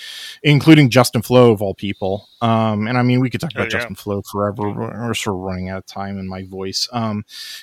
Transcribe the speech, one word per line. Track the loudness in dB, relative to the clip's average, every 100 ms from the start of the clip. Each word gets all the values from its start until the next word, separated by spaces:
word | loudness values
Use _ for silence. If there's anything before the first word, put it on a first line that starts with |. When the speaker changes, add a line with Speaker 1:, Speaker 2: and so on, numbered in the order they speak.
| -18 -16 -16 -2
Speaker 1:
including | 2 4 8 8 8
Justin | 4 4 0
Flowe | 2 6 6
of | 4
all | -2
people. | -4 -8 -4 -4 -4 _ -4
Um, | 0 0 0 -2 -2
and | 0
I |
mean, | 2 2
we | 0
could | -2
talk | -8 -6
Speaker 2:
Oh, |
Speaker 1:
about | -4
Speaker 2:
yeah. | -4
Speaker 1:
Justin | -6 -8
Flowe | -6 -6
forever. | -6 -4 -2 -2 -6
We're, | -4 -8 -8 -6
we're | -4
sort | -4 -4
of |
running | -6 -6 -6
out | -8
of | -12
time | -12 -10 -8
in | -10
my | -10
voice. | -12 -10 -8 -6 -6
Um, | -4 -4 -6 -8 -16 -16 -18